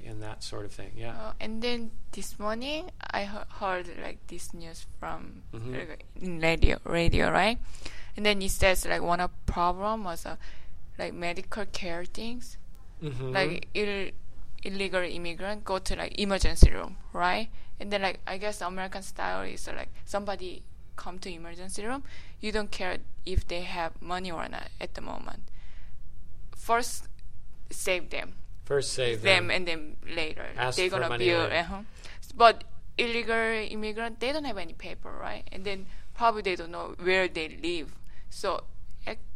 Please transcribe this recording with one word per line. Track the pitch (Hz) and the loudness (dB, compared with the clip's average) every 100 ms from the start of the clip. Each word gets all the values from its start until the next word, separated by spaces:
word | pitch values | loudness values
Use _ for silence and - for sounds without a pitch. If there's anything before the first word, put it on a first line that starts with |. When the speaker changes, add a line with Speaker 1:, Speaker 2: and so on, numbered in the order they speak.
| - | -6
Speaker 1:
and | 101 | -4
that | 107 110 | -4 -6
sort | - 110 | -6 -6
of | 104 | -4
thing. | - 101 107 | -4 -4 -2
Yeah. | 117 220 | 0 0
Speaker 2:
Uh, | 220 - | 0 0
and | 214 220 | 0 0
then | 240 240 226 - - | 0 0 0 0 0
this | - 190 - | -2 -2 -2
morning, | 208 226 262 311 359 - - | -2 -2 -4 -4 -6 -10 -4
I | 196 | -4
he-, | 202 202 202 - | -2 -4 -6 -4
heard, | 196 180 180 - | -2 -2 -4 -6
like, | - - - | -6 -6 -6
this | - - | -4 -4
news | 175 165 165 - - | -4 -6 -8 -6 -6
from, | 165 165 - - - | -4 -4 -6 -10 -10
Speaker 1:
Mm-hmm. | 113 123 | -6 -6
Speaker 2:
like, | - 170 - - - | -6 -6 -10 -8 -4
in | 180 165 | -2 2
radio, | 165 160 - - | 2 8 8 8
radio, | - 170 170 165 - | 2 4 6 6 6
right? | 160 202 247 - - - - - - | 6 4 2 0 -2 -2 -2 -2 0
And | 208 | 4
then | 202 | 4
it | 196 | 4
says, | - 190 180 175 | 6 6 6 4
like, | 170 | 2
one | 165 175 | 2 2
of | 180 - - | 0 -2 -2
problem | 180 175 180 208 220 | 2 2 2 0 -2
was, | 190 165 - | -2 -4 -4
uh, | - - - - - - - | -2 -2 -2 -2 -2 -4 -4
like, | 170 170 | -6 -4
medical | 175 175 - 220 196 | -2 -2 -2 0 0
care | - 180 170 180 | 0 0 0 0
things. | - 226 247 - - - - - - | 0 0 0 -2 -4 -6 -8 -10 -8
Speaker 1:
Mm-hmm. | 151 123 131 | -6 -4 0
Speaker 2:
Like, | 190 185 175 - | 2 2 0 -2
ill-, | 196 208 202 190 - - - - - | 0 0 0 -2 -2 -2 -2 0 0
illegal | 214 196 196 185 | 0 0 0 0
immigrant | 175 175 175 165 190 208 - | 0 -2 -4 -2 -4 -4 -2
go | 190 | 0
to, | 190 175 | 0 0
like, | 170 - | 0 0
emergency | 202 190 160 165 - | 0 4 6 10 10
room, | - - 190 - | 10 2 -6 -6
right? | 175 180 202 226 - - - | 0 2 2 0 -2 -2 -2
And | 202 | -2
then, | 202 | 0
like, | 190 - - | 0 -2 -4
I | 196 | -2
guess | 208 208 | -2 -4
American | 175 190 190 202 | -4 -4 -4 -4
style | - - 92 92 | -4 -2 -2 0
is, | 95 - - | -2 -2 0
uh, | - | 0
like, | - - - | -2 -2 -2
somebody | 202 202 190 185 - - - - - | -2 -2 -4 -4 -6 -8 -10 -8 -6
come | 185 180 185 | -4 -4 -6
to | |
emergency | 165 170 170 185 202 | -6 -8 -6 -4 -2
room, | 208 269 - - - - | 0 -2 -2 -4 -4 -6
you | 214 | -2
don't | 214 208 | 0 2
care | - 185 185 - - - | 0 0 0 0 0 2
if | 190 - | 4 4
they | 175 | 2
have | 180 180 165 - | -2 -2 -2 -2
money | 170 180 185 | -2 -2 -2
or | 160 - | -4 -4
not | - - - | -4 -6 -4
at | - | -4
the | - | -2
moment. | - - - - - - - - - - - - - - - - | -2 0 0 0 2 0 0 0 0 0 0 0 0 0 -2 -2
First, | - 226 - - - - - - - - - | 2 2 2 -2 -2 -2 -2 0 -2 -2 -2
save | - - 180 - | 0 2 2 0
them. | 139 - - - - - | -2 -2 -2 -4 -4 0
Speaker 1:
First | 139 131 | 0 0
save | - 123 113 | 0 0 2
Speaker 2:
Them, | 190 185 175 | 4 4 4
Speaker 1:
them. | 185 | 2
Speaker 2:
and | 175 | 2
then | 165 151 - - | 0 -2 -2 -2
later | 165 156 - - - | -2 -2 -2 -4 -2
Speaker 1:
Ask | 127 127 | 0 2
Speaker 2:
they're | 185 | 0
Speaker 1:
for | 185 | 2
Speaker 2:
gonna | 165 | 0
Speaker 1:
money | 175 180 | 2 4
Speaker 2:
build, | 170 165 | 4 2
Speaker 1:
later. | 165 | 0
Speaker 2:
uh-huh. | 170 196 208 - - - - - | 0 -4 -8 -10 -10 -8 -4 6
But | 233 220 - - - - | 8 8 0 -4 -4 0
illegal | 240 233 220 226 226 220 214 | 0 0 0 2 2 0 -2
immigrant, | 214 214 214 233 226 | -4 -4 -4 -6 -4
they | 247 | -2
don't | 302 | -2
have | 277 196 | -2 -4
any | 170 | -4
paper, | - - - 185 | -6 -6 -6 -4
right? | - - 202 - | -4 -4 -4 -4
And | 196 | -2
then | 196 196 - - - - | -2 -2 -2 -2 -2 2
probably | 233 214 | 2 4
they | 190 175 | 0 -2
don't | 170 | -4
know | 170 175 - | -8 -8 -2
where | 175 190 185 | 2 4 4
they | 180 156 - | 0 -6 -4
live. | 160 175 139 - - - - | -4 -2 -4 -6 -4 -2 -2
So | - 196 - - - - - 214 | -2 -2 -2 -2 -2 -2 0 -2
at, | 226 - | -2 -2